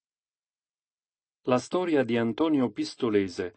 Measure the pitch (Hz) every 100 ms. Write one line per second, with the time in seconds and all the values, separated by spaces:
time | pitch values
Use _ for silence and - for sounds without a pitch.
0 | _ _ _ _ _ _ _ _ _ _
1 | _ _ _ _ - 127 - 180 180 147
2 | 117 117 117 107 160 147 120 104 101 -
3 | 120 104 95 90 90